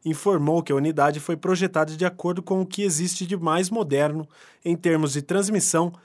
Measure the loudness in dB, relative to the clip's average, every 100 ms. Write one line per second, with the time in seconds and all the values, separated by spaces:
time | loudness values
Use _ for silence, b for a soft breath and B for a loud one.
0 | -6 -2 0 2 2 0 2 0 2 2
1 | 2 2 -4 -4 0 0 0 0 0 0
2 | -2 -2 -4 -4 -2 -2 -2 -2 -2 0
3 | -2 -4 -6 -4 0 0 0 -2 0 2
4 | 2 0 -8 B B B -2 0 2 2
5 | 2 -2 -2 -2 0 0 2 2 0 -2